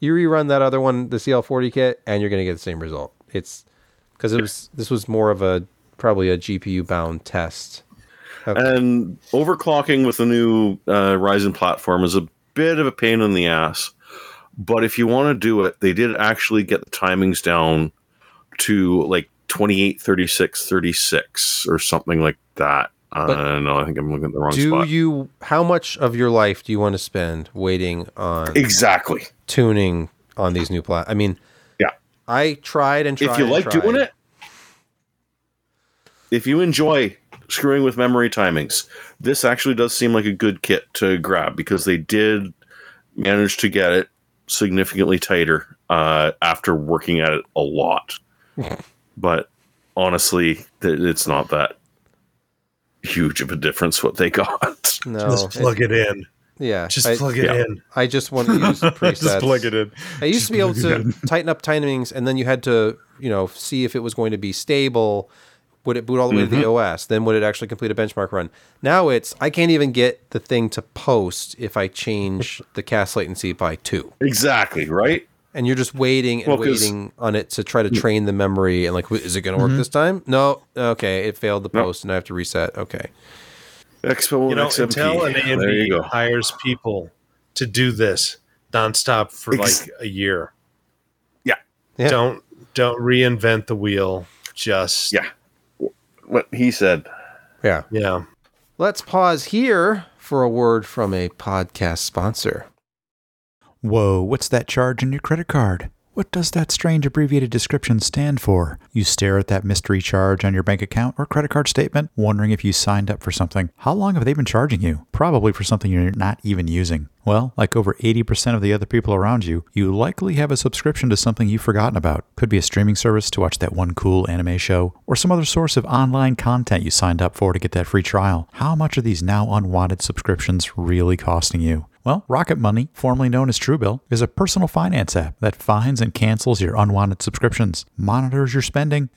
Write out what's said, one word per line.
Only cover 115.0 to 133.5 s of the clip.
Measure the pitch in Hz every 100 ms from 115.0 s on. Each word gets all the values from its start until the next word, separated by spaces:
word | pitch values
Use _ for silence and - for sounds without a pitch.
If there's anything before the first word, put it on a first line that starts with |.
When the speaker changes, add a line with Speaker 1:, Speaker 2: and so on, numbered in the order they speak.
| -
Speaker 4:
Probably | - 160 139 107
for | -
something | 98 107 101
you're | 90 90
not | 104 98 104
even | 104 95 85
using. | 85 87 80 73 _
Well, | 110 107 127 -
like | 107 117
over | 98 -
eighty | 113 113
percent | 113 110 127 113
of |
the | 101
other | 104 -
people | 120 -
around | 98 101 120 87
you, | 82 -
you | - 95 98
likely | 139 - 190
have | 147 147
a | 139
subscription | 135 - 151 143 127
to | 104
something | 117 110 110
you've | 110
forgotten | - 107 113 92
about. | 82 76 - -
Could | -
be | 101
a |
streaming | - 101 104 104
service | 117 107 -
to | -
watch | 87 -
that | 90
one | 87 90
cool | 87 95 92 90
anime | 87 87 90
show, | - 90 90 - -
or | -
some | 180
other | 180 151
source | 170 160 131
of | -
online | 127 131 135 131 123
content | 117 123 120 92
you | 85
signed | - 92 85
up | 90 -
for | 95
to | 90
get | 87
that | 90 85
free | 101
trial. | 85 98 98 87 80
How | - 139 160
much | 156 -
are |
these | 117 87
now | 90 104 110
unwanted | 104 95 90 90 92
subscriptions | - - - 90 - 90 - -
really | 87 87 87 90
costing | - 85 - 87
you? | 82 80 - _ 123
Well, | 175 -
Rocket | 127 175 156
Money, | 107 110 135
formerly | - 131 127 127
known | 123
as | 131